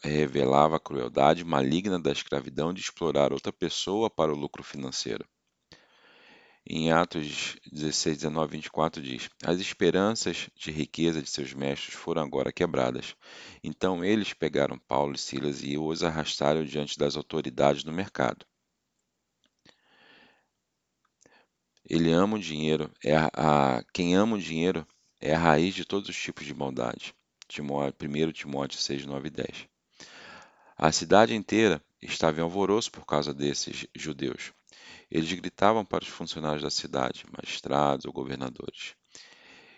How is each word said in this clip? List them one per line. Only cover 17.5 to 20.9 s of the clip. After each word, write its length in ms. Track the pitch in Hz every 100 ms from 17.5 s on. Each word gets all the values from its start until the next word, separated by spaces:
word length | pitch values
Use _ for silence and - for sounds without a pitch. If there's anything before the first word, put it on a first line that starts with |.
| 64 71 71
no 80 | 76
mercado." 520 | 82 104 - 64 - - _ _ _ _ _ _ _ _ _ _ _ - _ _ _ - - - _ _ _ _ _ _